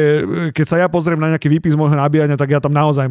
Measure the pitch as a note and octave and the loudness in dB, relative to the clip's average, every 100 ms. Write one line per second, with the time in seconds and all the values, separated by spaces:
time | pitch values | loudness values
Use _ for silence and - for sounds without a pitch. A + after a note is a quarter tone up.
0 | D3+ D3+ F#2+ E3+ E3 - D3+ E3+ F3+ F3 | 2 0 -2 -4 -4 -2 0 0 0 0
1 | D#3+ D#3+ D#3+ D#3+ D3 D#3+ E3 D3+ D3+ D3 | -2 -2 0 0 0 0 0 0 2 2
2 | D3 D#3 D3 C#3+ C#3 D3 C#3+ D3 D3+ C#3 | 2 2 0 0 0 0 0 0 2 0
3 | C3 | -2